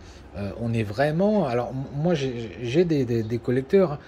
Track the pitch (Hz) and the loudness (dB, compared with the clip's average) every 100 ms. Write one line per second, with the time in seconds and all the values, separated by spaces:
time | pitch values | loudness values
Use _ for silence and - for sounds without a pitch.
0 | - - - - 101 - 117 113 104 104 | -14 -20 -14 -8 -8 -4 -2 -2 -2 0
1 | 151 160 202 214 143 120 120 131 139 139 | 2 2 2 2 2 0 -2 -6 -6 -2
2 | 170 156 135 120 110 87 120 147 180 147 | 0 2 0 -4 -8 -6 -2 2 2 2
3 | 120 117 110 117 - 123 131 196 170 147 | 2 0 0 -2 0 0 4 4 4 0